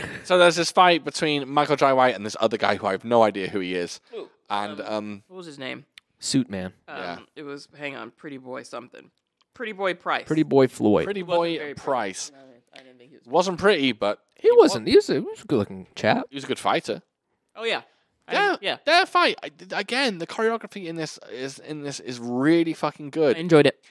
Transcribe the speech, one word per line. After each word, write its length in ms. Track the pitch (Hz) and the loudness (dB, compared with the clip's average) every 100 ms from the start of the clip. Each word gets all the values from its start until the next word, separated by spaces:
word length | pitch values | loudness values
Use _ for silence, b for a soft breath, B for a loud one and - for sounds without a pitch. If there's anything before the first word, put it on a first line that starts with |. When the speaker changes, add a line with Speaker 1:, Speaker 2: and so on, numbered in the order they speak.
| - | -2
Speaker 1:
<laughs> 140 | - | -12
Speaker 2:
So 140 | - 180 | 0 4
there's 180 | 175 170 | 6 4
this 140 | 165 | 0
fight 340 | - 180 170 | 4 6 4
between 440 | 143 - 160 143 131 | -2 -4 -2 -2 0
Michael 280 | 147 147 139 | 0 2 2
Jai 160 | 139 | 4
White 220 | 131 127 | 4 4
and 100 | 101 | 2
this 120 | 104 - | -6 -2
other 160 | 113 110 | -2 0
guy 200 | 101 98 | 0 0
who 100 | 104 | -2
I 60 | |
have 120 | 95 | -4
no 180 | 117 120 | 0 4
idea 240 | 110 98 92 | 4 2 -6
who 100 | 101 | -6
he 160 | 90 | -4
is. 260 | 90 87 - _ | -4 -6 -10 _
Speaker 3:
Who? 160 | 226 - _ _ | -16 -16 _ _
Speaker 2:
And, 320 | 104 104 104 | -6 -6 -10
Speaker 3:
Um, 60 | 104 | -8
Speaker 2:
um, 360 | 107 104 104 _ | -8 -8 -14 _
Speaker 3:
what 100 | 185 | -20
was 80 | 170 | -18
his 120 | 143 | -14
name? 260 | 131 127 - - _ _ | -14 -14 -18 -20 _ _
Speaker 1:
Suit 280 | - 135 - | -4 -2 -2
Man. 240 | 95 92 - - | -6 -10 -14 -16
Speaker 3:
Um, 80 | 143 | -12
Speaker 2:
Yeah. 220 | 87 - - - | -12 -12 -16 -18
Speaker 3:
it 60 | |
was, 260 | 143 143 - 147 | -16 -16 -18 -14
hang 200 | 147 131 | -12 -12
on, 160 | 110 | -14
Pretty 260 | - 156 135 | -16 -16 -16
Boy 240 | 127 127 | -14 -14
something. 480 | 120 127 123 - - _ _ _ _ | -14 -16 -16 -20 -20 _ _ _ _
Pretty 200 | - 226 | -14 -12
Boy 200 | 190 196 | -6 -4
Price. 300 | 180 180 135 | -4 -4 -6
Speaker 1:
Pretty 200 | - 156 | -2 -2
Boy 240 | 147 135 127 | 2 4 4
Floyd. 360 | - 110 98 | 2 2 2
Speaker 2:
Pretty 140 | 190 202 | 2 -6
Speaker 3:
He 40 | |
wasn't 140 | 175 170 | -2 0
Speaker 2:
Boy 180 | 170 160 | 0 -4
Speaker 3:
very 160 | 147 | -8
Speaker 2:
Price. 560 | 131 - 127 101 92 - | -8 -4 -2 -4 -8 -14
Speaker 3:
pretty. 160 | 135 131 | -16 -20
No, 60 | 120 _ | -20 _
I 60 | - | -20
didn't 140 | 131 127 | -20 _
think 120 | 123 | -20
he 60 | 127 | -20
was 80 | 117 | 0
Speaker 2:
Wasn't 320 | 156 185 165 | 2 2 2
pretty, 320 | 190 180 135 | 2 4 2
but 280 | 107 101 104 _ _ | 0 -2 -2 _ _
Speaker 1:
He 120 | 427 | 6
Speaker 2:
he 40 | 480 | 8
Speaker 1:
wasn't. 300 | 320 - 214 | 8 4 4
Speaker 2:
wa- 40 | |
Speaker 1:
He 60 | 381 | 4
was 140 | - | 4
a, 40 | |
he 40 | 147 | -2
was 220 | 302 440 | -4 -12
a 40 | - | -2
good-looking 420 | 123 98 95 90 - | -2 0 -6 -16 -2
chap. 280 | 110 185 - | 0 0 -2
Speaker 2:
He 60 | 139 | -12
was 80 | |
a 20 | 131 | -8
good 120 | 127 | -4
fighter. 420 | - 143 - 180 - _ _ _ _ 202 | 0 -2 -2 -8 -10 _ _ _ _ -10
Speaker 3:
Oh, 80 | |
yeah. 180 | 226 156 - _ _ _ - | -6 -6 -8 _ _ _ -6
I 40 | |
Speaker 2:
Their, 140 | 320 403 | -2 -2
Speaker 3:
didn't, 120 | 311 | -2
yeah. 140 | 190 123 - | -4 -4 2
Speaker 2:
their 180 | 339 | 2
fight, 320 | 381 359 311 - | 2 2 0 0
I, 60 | - | -10
d-, 240 | 147 185 | -16 -8
again, 440 | 190 202 247 269 180 | -8 -4 -4 -4 -4
the 80 | 165 | -8
choreography 580 | - 226 226 208 202 170 | -4 -2 -4 -8 -12 -10
in 80 | 165 | -8
this 220 | 156 - - | -8 -10 -16
is, 280 | 117 135 135 | -10 -10 -12
in 240 | - 151 | -14 -12
this 160 | 143 131 | -10 -10
is 200 | 98 123 | -12 -10
really 520 | 120 123 139 170 165 | -6 0 2 2 2
fucking 380 | 151 151 - 147 | -4 -6 -6 -10
good. 260 | 160 147 160 | 0 2 2
Speaker 3:
I 40 | |
enjoyed 260 | 175 160 139 | 4 6 6
it. 180 | - _ | 2 _